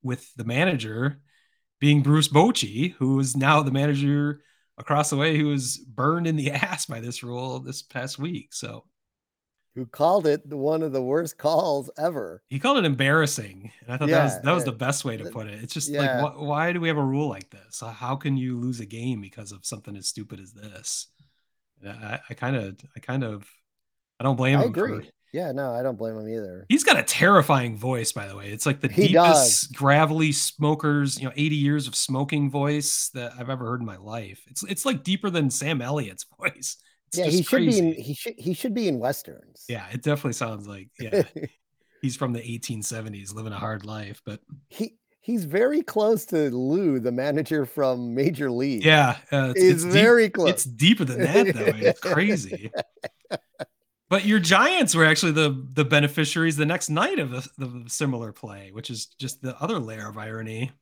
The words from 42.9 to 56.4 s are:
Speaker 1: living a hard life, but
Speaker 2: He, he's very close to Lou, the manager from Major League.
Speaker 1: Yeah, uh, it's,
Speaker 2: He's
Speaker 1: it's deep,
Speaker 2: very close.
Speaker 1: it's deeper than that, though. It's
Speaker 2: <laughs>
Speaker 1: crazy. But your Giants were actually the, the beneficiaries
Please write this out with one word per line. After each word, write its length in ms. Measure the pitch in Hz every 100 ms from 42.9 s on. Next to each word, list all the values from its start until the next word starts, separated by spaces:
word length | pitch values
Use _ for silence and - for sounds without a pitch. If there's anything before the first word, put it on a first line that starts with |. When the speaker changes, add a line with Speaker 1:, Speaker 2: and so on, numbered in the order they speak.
| 113 110 101 98
Speaker 1:
living 200 | 104 110
a 40 | 101
hard 260 | 113 107 104
life, 360 | 107 104 107 -
but 160 | 104 _ 143 _
Speaker 2:
He, 300 | - 226 _ _ _
he's 240 | - 233 165
very 360 | 170 247 302
close 440 | - - 214 226 -
to 240 | 165 147
Lou, 460 | 123 131 165 185 131
the 120 | 117
manager 520 | 120 139 147 143 156 131
from 480 | - 135 127 123
Major 380 | 120 139 143 143
League. 320 | 120 139 120
Speaker 1:
Yeah, 320 | 151 156 135 117 -
uh, 220 | 143 135 127
it's, 60 |
Speaker 2:
He's 100 | 185
Speaker 1:
it's 120 | 180 175
deep, 80 |
Speaker 2:
very 360 | 190 220 240 214
close. 200 | - 160
Speaker 1:
it's 140 | - 135
deeper 400 | 113 156 233 147
than 160 | 120
that, 320 | 151 180 196 120
though. 320 | 107 107 -
It's 120 | -
Speaker 2:
<laughs> 140 | 180
Speaker 1:
crazy. 600 | 151 202 202 98 - 104 - - _ - _ _ - _ _ - _ _ _ _
But 160 | 196 196
your 140 | 214
Giants 540 | 165 190 262 370 254
were 120 | 165 160
actually 260 | 156 180
the, 340 | 156 151 135 131
the 140 | 131 139
beneficiaries 720 | 147 143 143 151 -